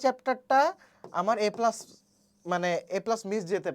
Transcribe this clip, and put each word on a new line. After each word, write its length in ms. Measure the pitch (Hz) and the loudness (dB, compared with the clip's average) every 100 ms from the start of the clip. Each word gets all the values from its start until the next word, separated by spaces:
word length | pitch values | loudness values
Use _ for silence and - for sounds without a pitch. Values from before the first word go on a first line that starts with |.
চ্যাপ্টারটা 560 | 262 254 262 254 - 269 320 381 - _ - - | 0 0 -2 -4 2 4 4 0 -12 _ -8 -2
আমার 180 | 196 226 208 | 0 2 0
এ 20 | 208 | 0
প্লাস, 200 | 226 220 - - _ _ _ _ 170 | 0 -2 -8 -20 _ _ _ _ -2
মানে 180 | 175 175 170 - 190 | 0 0 -2 -2 -4
এ 20 | 226 | -2
প্লাস 160 | 226 190 | -4 -2
মিস 140 | 214 170 | -4 -2
যেতে 180 | 190 175 | -2 -2